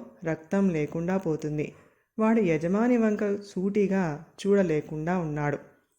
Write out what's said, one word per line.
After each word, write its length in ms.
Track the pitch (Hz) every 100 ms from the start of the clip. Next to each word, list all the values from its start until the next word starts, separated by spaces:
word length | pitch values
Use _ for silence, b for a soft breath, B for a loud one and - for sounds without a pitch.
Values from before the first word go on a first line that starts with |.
| - -
రక్తం 460 | 160 156 - 196 196
లేకుండా 460 | 160 147 165 170 190
పోతుంది. 580 | 180 151 151 151 147 - b b b -
వాడు 220 | 220 233
యజమాని 560 | 190 156 170 196 240 240
వంక 460 | 220 208 208 202
సూటిగా 840 | 202 - 196 208 196 190 175 147 165 - 196
చూడలేకుండా 720 | 202 180 151 151 156 160 185
ఉన్నాడు. 400 | 160 147 147 143 - _ _